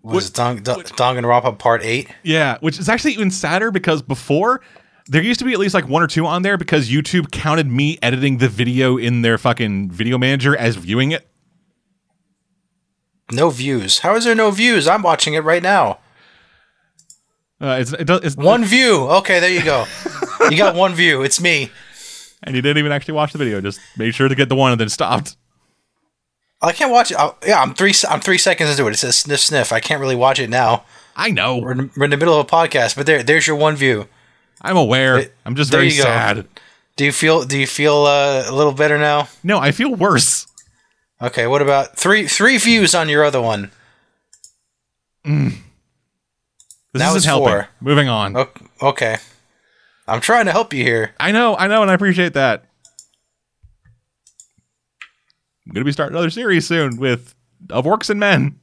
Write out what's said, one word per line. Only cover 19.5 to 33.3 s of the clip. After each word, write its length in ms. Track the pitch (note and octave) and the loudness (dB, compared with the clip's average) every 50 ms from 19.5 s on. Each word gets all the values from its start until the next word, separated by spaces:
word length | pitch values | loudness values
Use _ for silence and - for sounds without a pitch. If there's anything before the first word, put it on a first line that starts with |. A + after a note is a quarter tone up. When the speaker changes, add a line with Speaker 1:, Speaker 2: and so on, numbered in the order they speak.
Speaker 1:
you 120 | F#3 F3 - | 0 0 0
go. 220 | D#3+ C#3+ B2+ G#2+ - | 0 0 0 -2 -4
Speaker 2:
<laughs> 60 | - - - - - - F#4+ - - - A#3 - | -10 -12 -12 -12 -8 -8 -8 -8 -2 0 0 2
Speaker 1:
You 40 | D3+ | 4
got 200 | E3 G3+ F#3+ E3 | 4 2 2 2
one 180 | E3+ F#3+ F#3+ F3+ | 2 0 0 2
view. 300 | D#3+ F3+ E3 D3 C3 C3+ | 2 2 2 2 2 0
It's 180 | C3+ - - | -2 -2 0
me. 300 | E3+ F3+ E3 C#3+ B2+ - - - - - - - - - - - - - _ _ - | 0 0 0 0 -2 -8 -12 -20 -20 -20 -20 -20 -20 -20 -20 -20 -20 -20 _ _ -12
Speaker 2:
And 120 | - C3 | -6 -4
you 60 | B2+ | -2
didn't 160 | B2+ C#3+ D3 | 0 0 0
even 140 | D3+ D3 D3 C#3+ | 0 0 -2 -4
actually 220 | C#3+ - - D#3 | -4 -6 -6 -4
watch 180 | D3+ D3+ C#3+ - | -4 -4 -4 -4
the 40 | D#3 | -4
video. 200 | C#3+ A#2 G#2 G2 | -4 -4 -4 -4
Just 220 | F#2+ G2+ G2 - - - _ | -6 -6 -8 -10 -18 -18 _
made 160 | - A2 A#2 A2+ | -6 -4 -4 0
sure 140 | - C3+ C3 | 0 0 0
to 60 | C3+ | 2
get 120 | B2+ C#3 | 0 0
the 80 | A#2+ C3+ | 0 2
one 160 | C3+ C3+ C3 | 2 2 2
and 80 | A#2+ A2 | 2 0
then 80 | A2+ | -2
stopped. 480 | G#2 - - F3 F#2 B2 - - - - _ _ _ _ _ _ _ _ _ _ _ _ _ _ _ _ _ _ _ _ _ _ _ _ _ | -4 -2 -4 -2 -2 -2 -2 -4 -8 -16 _ _ _ _ _ _ _ _ _ _ _ _ _ _ _ _ _ _ _ _ _ _ _ _ _
Speaker 1:
I 100 | - E3 | -2 -2
can't 200 | E3+ - D4+ C4 | 0 0 0 2
watch 180 | A#3+ A#3+ A#3 - | 4 4 2 2
it. 60 | - | 0
I, 160 | - C#3+ - - _ - | 0 -2 -2 -2 _ -2
yeah, 140 | - G3+ E3 | 0 2 2
I'm 140 | C3 C3 C3+ | 2 0 0
three 180 | - F#3 G3+ | 0 0 2
se-, 160 | F#3+ - - - | 2 2 0 0
I'm 120 | - F3+ | -2 -2
three 160 | - F#3+ F#3 | 0 0 0
seconds 320 | F3 - G3 F3 - D#3+ D3 | 2 2 0 0 0 0 -2
into 180 | C#3+ C#3 C3+ | 0 0 0
it. 60 | G#2+ G#2 | -2 -2
It 40 | |
says 200 | - - B2 A#2 | -2 -2 0 0
sniff, 220 | - - C#3+ C#3+ C#3 | -2 0 -2 -2 0
sniff. 320 | - - D3+ C3+ A2+ - A#2 | 0 0 2 0 0 0 -2
I 60 | A2+ | -2
can't 180 | - - D#3 C#3+ | -2 -2 -4 -2
really 160 | C#3 C3 B2+ | -2 -4 0
watch 240 | A#2+ B2 C3 C3+ C#3+ | 2 2 2 2 0
it 100 | B2+ A2 | -2 -2
now. 360 | A#2 B2+ B2 A2+ A#2 - - _ _ - _ _ _ | 0 0 2 2 0 0 -4 _ _ -20 _ _ _
Speaker 2:
I 140 | - - A3+ | -6 -4 -2
know. 260 | G3+ - G2 A#2+ B2+ | 0 0 0 0 -2
Speaker 1:
We're 140 | B2 A#2 B2+ C3 | -4 -4 -4 -4
in, 180 | B2+ C3+ C3+ _ | -4 -6 -6 _
we're 80 | C#3 C#3+ | -2 0
in 60 | C#3+ | 0
the 60 | C#3+ | 2
middle 220 | C#3 D#3+ E3+ D#3+ D3+ | 2 4 4 4 2
of 60 | C#3 | 2
a 40 | - | 2
podcast, 460 | - E3 E3+ D3+ - C3+ A#2 G#2+ - | 2 2 2 2 0 0 0 0 -2
but 120 | C3+ C#3 | -2 2
there, 160 | D3+ D#3 C#3 A#2+ | 2 2 2 2
there's 220 | B2 | 2